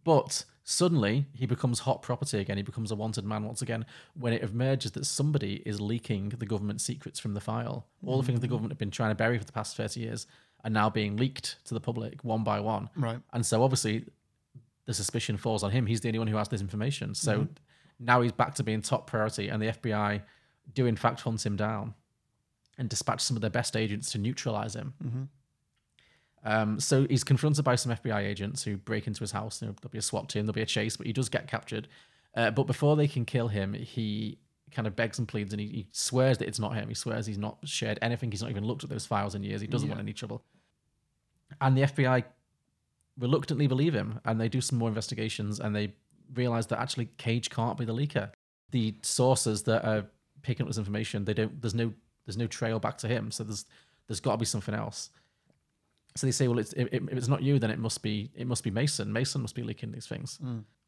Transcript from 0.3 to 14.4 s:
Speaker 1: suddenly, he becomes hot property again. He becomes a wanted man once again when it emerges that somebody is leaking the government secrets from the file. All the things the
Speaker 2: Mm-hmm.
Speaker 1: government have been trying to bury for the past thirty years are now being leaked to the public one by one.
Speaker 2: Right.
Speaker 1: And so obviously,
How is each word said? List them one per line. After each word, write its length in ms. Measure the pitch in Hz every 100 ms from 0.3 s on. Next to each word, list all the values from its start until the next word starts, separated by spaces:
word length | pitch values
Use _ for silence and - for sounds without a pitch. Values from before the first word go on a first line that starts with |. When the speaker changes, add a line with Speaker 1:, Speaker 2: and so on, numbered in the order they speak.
| - - _
Speaker 1:
suddenly, 600 | - - 175 165 101 120 139
he 140 | 110 123
becomes 320 | 120 127 120
hot 220 | - 131
property 360 | - 123 139 104
again. 160 | 98 101
He 60 |
becomes 260 | 101 - 104
a 60 | 104
wanted 280 | 110 107
man 200 | 101 107
once 180 | 107 107
again 240 | 117 113 113 - -
when 180 | - 120
it 100 | 117
emerges 480 | 113 113 131 135 110
that 140 | - 139
somebody 560 | - 143 147 101 98
is 160 | 110 104
leaking 500 | 104 117 - 107 101
the 160 | 117 101
government 340 | 107 104 -
secrets 380 | - - - -
from 140 | 110
the 60 | 104
file. 460 | 107 110 117 117 - _
All 160 | - 127
the 60 | 120
things 140 | 120
the 60 | 123
Speaker 2:
Mm-hmm. 60 |
Speaker 1:
government 180 | 123 113
have 60 | -
been 120 | 104
trying 220 | - 113
to 20 |
bury 240 | 107 113 120
for 60 |
the 80 | -
past 240 | - 107 -
thirty 240 | 110 -
years 260 | 113 117 - - _ _
are 60 | 113
now 200 | 107 107
being 260 | 107 107 104
leaked 400 | 131 139 - -
to 80 | -
the 80 | 113
public 420 | - 117 113 -
one 220 | 120 110
by 160 | 107 104
one. 300 | 104 104 104
Speaker 2:
Right. 240 | - 120 117 -
Speaker 1:
And 140 | 120 117
so 160 | 113
obviously, 420 | 131 131 110 110 - - _ _